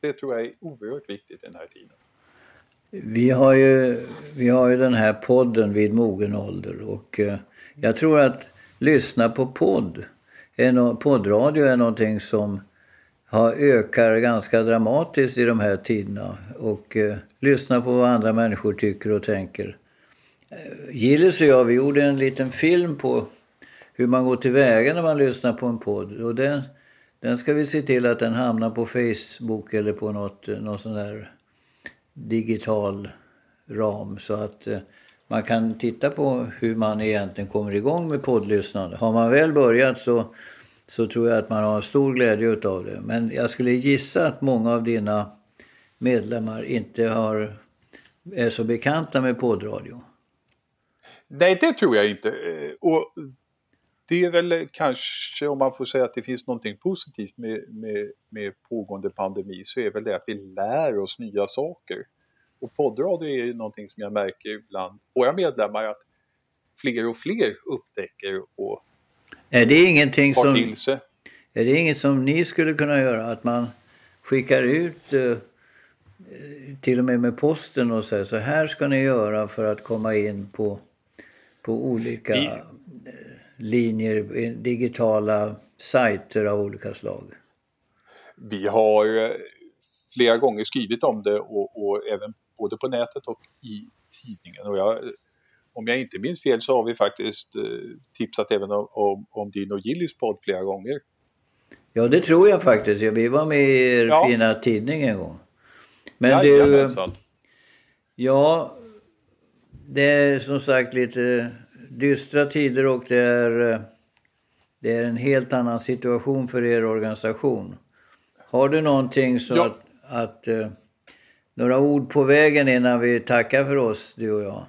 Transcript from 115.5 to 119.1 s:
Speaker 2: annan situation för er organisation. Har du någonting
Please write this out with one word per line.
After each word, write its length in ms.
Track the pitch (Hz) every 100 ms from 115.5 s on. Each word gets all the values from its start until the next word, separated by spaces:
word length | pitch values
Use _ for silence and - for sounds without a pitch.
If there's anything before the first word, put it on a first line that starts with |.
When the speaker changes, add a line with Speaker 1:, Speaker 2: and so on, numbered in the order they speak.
Speaker 2:
annan 280 | 127 120 117
situation 680 | 120 123 123 120 120 135 123
för 160 | 127
er 200 | 120 117
organisation. 920 | 113 110 110 107 113 110 143 113 101 - _ _ _ _ _ _ _
Har 180 | 127 135
du 120 | 156
någonting 600 | 156 139 127